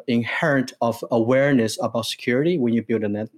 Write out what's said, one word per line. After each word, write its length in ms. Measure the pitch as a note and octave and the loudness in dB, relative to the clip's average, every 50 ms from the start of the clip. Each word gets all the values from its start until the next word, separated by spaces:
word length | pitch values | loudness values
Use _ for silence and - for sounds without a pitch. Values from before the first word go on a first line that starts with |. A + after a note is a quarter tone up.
| - | -2
inherent 640 | - A#2+ A#2 A#2 A#2 - - E3+ D#3 C#3 C3+ B2+ - - - | 0 0 0 0 -2 -2 -2 0 2 2 2 0 -2 -4 -4
of 240 | A#2+ A#2 A2+ - - - | -2 -2 -2 -4 -4 -2
awareness 680 | B2+ A#2 A2+ A#2+ B2+ C3+ C#3 C#3+ C#3+ B2 A2+ A2 - - | 0 2 2 4 4 4 4 4 4 2 2 0 -2 -4
about 240 | A#2 A2+ A2+ A#2 A2 | -4 -4 -2 -4 -4
security 500 | - - - - B2 A#2+ C3 D3+ F3 F3+ | -4 -6 -6 -2 0 0 2 2 0 0
when 160 | D3+ A#2+ A#2 | 0 0 0
you 100 | A2+ A#2 | 0 0
build 220 | A2 - A#2 G#2+ G#2 | 0 0 -2 -2 -2
a 60 | G#2 | -2
net, 180 | G#2 G#2 A2 - _ | -4 -4 -6 -8 _